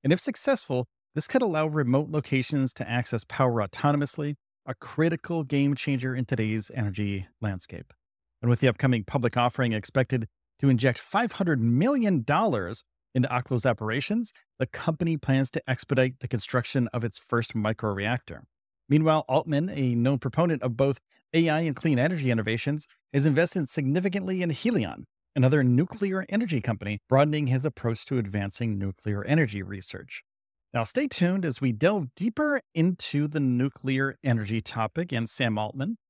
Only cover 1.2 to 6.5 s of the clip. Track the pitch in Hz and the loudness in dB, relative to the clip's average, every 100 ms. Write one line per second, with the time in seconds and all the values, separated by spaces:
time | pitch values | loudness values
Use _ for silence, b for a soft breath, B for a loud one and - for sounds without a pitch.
1.2 | - - 233 156 156 151 123 135 147 147 | -2 0 0 0 0 0 2 2 2 -4
2.2 | - 135 120 143 135 - 120 120 120 113 | 0 -2 0 0 -2 -4 -2 -2 -2 -4
3.2 | - - 131 117 101 - 147 147 143 - | -6 0 0 2 -4 0 2 2 -2 -4
4.2 | 147 147 _ _ - 131 - - 160 165 | -6 -8 _ _ -14 -12 -8 0 0 0
5.2 | - 170 135 143 139 139 - 135 127 127 | -4 -4 0 2 2 0 -2 -2 -2 -4
6.2 | 117 117 110 | -2 -2 0